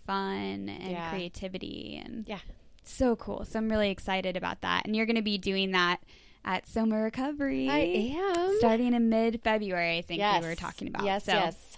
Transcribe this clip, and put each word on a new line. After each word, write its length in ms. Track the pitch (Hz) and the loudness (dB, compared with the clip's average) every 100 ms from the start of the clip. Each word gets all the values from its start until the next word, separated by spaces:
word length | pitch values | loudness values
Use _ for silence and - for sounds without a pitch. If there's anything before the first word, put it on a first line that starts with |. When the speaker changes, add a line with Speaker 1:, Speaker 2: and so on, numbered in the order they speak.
| - | -6
Speaker 1:
fun 640 | 196 196 196 196 196 196 | -2 -2 -2 -4 -4 -6
and 220 | - 190 | -8 -6
Speaker 2:
Yeah. 180 | 175 165 | -6 -4
Speaker 1:
creativity 920 | 175 175 - 190 185 - - - - | -6 -6 -8 -8 -8 -8 -8 -10 -12
and 220 | - 226 214 | -10 -10 -10
Speaker 2:
Yeah. 100 | 202 - - - - | -10 -12 -18 -20 -20
Speaker 1:
so 320 | - - 254 226 | -10 2 2 2
cool. 280 | - 202 | -2 -8
So 140 | 214 226 | -6 -2
I'm 100 | 220 | 0
really 220 | 220 202 | 2 2
excited 460 | 190 - 190 185 180 | 0 -2 -2 0 -2
about 240 | 180 175 | -4 -4
that. 240 | 185 175 - | 0 0 2
And 80 | |
you're 100 | 214 | 0
gonna 160 | 220 226 | 2 2
be 160 | 214 202 | 2 -2
doing 360 | 196 190 190 | 0 0 2
that 260 | 185 175 180 - - - - | 4 4 2 -4 -20 -20 -12
at 220 | - 190 - | -4 -4 -2
Soma 280 | 226 220 214 | 0 2 2
Recovery 680 | 220 226 262 294 277 269 262 | 0 -2 -4 -2 -2 0 0
Speaker 2:
I 100 | 294 330 359 240 302 | 2 2 2 0 0
am. 400 | 392 349 359 403 | 0 2 2 4
Speaker 1:
starting 360 | 240 226 247 | 4 4 4
in 140 | 240 226 | 4 4
mid-February, 880 | 220 226 226 226 220 208 180 170 170 | 4 2 0 0 0 0 0 0 0
I 40 | |
think 180 | 175 175 | -2 0
Speaker 2:
Yes. 220 | 208 190 | 2 4
Speaker 1:
we 60 | 165 | 2
were 60 | |
talking 320 | 170 175 - - | -2 -4 -6 -6
about. 160 | - | -2
Speaker 2:
Yes, 200 | 202 196 | 0 0
Speaker 1:
So 80 | 208 | 4
Speaker 2:
yes. 420 | 180 175 - - | 4 4 0 -10